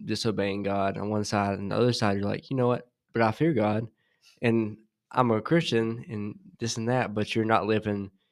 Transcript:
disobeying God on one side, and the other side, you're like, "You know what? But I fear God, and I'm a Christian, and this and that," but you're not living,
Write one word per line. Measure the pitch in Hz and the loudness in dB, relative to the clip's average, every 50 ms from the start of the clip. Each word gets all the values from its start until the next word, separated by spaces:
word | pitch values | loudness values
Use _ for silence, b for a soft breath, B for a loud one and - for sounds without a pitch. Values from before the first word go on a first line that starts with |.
| - | -8
disobeying | 107 107 104 - 113 101 95 98 101 98 101 101 | -6 -6 -2 -2 -2 -2 -2 -2 -2 -4 -4 -4
God | 98 98 101 98 98 95 98 | -2 -2 0 0 -2 -2 -4
on | 101 104 | -4 -2
one | 107 107 104 | -2 -2 -2
side, | - - 104 101 101 98 98 | 0 0 0 0 0 -2 -4
and | 101 98 | -4 -2
the | 101 | 0
other | 107 120 123 117 | 2 2 2 2
side, | - 113 104 101 101 | 2 0 0 0 0
you're | 101 104 | -2 -2
like, | 104 104 - - | -4 -6 -6 -6
"You | 139 131 | -2 0
know | 123 123 | 2 2
what? | 123 - - - _ _ _ _ _ | 0 0 -4 -12 _ _ _ _ _
But | 113 | 2
I | 113 110 | 2 2
fear | 110 - 151 165 156 | 2 2 0 2 2
God, | 107 104 107 107 110 113 113 b b b b b b b b b b | 2 2 2 2 0 -2 -4 b b b b b b b b b b
and | - 120 113 113 110 107 107 107 _ _ _ _ _ _ | 0 2 2 2 0 -2 -4 -10 _ _ _ _ _ _
I'm | - 120 127 117 | 0 0 2 4
a | 110 107 | 2 2
Christian, | 107 - 160 170 165 - 120 113 113 113 113 120 135 - | 2 2 2 2 2 2 0 0 0 0 -2 -6 -8 -10
and | 117 107 104 104 - - - - - _ | -8 -6 -6 -8 -10 -12 -18 -20 -12 _
this | 117 117 - 117 | -6 -6 -4 -2
and | 113 117 | -2 0
that," | 127 127 113 101 104 | 0 0 0 0 -2
but | 107 104 - - | -4 -4 -2 0
you're | 113 110 | -2 2
not | 110 113 98 92 104 | 4 4 2 4 2
living, | 110 104 104 107 104 101 98 95 - _ _ _ | 0 2 2 0 -2 -2 -4 -8 -12 _ _ _